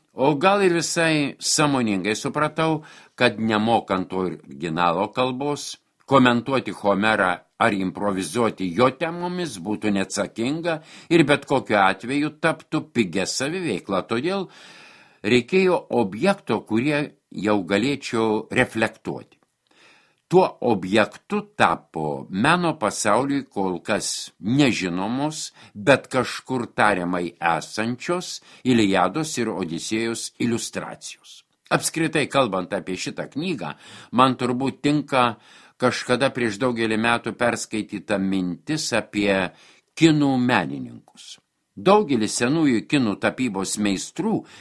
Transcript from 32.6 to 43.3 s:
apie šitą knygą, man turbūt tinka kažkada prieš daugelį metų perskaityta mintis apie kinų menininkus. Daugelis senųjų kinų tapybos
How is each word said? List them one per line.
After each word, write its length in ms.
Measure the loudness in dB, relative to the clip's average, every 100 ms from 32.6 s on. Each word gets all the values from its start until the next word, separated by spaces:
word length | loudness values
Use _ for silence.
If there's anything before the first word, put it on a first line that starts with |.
| -4
apie 220 | -6 -6
šitą 320 | -8 -8 -10 -10
knygą, 480 | -8 -6 -6 -8 -12 -18 -20 -4
man 260 | 2 4 2
turbūt 400 | -2 -2 -4 -2 0
tinka 480 | 0 0 2 2 -2 -14 -20 -20
kažkada 560 | _ 0 0 -2 0 0
prieš 320 | 0 -4 0
daugelį 400 | -2 0 0 0 2
metų 260 | 0 -2
perskaityta 880 | -2 -2 -2 -4 -6 -6 -10 -4 -2
mintis 680 | 0 0 -2 -6 -6 -6 -2
apie 560 | -2 -2 -2 2 2 0 -6 -20 _ _ 2
kinų 380 | 4 6 4 2
menininkus. 1040 | 2 2 2 -6 -12 -14 -20 -20 -20 -20 _ _ _
Daugelis 640 | -2 4 4 4 0 0 0
senųjų 460 | 0 2 4 2 0
kinų 320 | 0 0 0
tapybos 600 | -2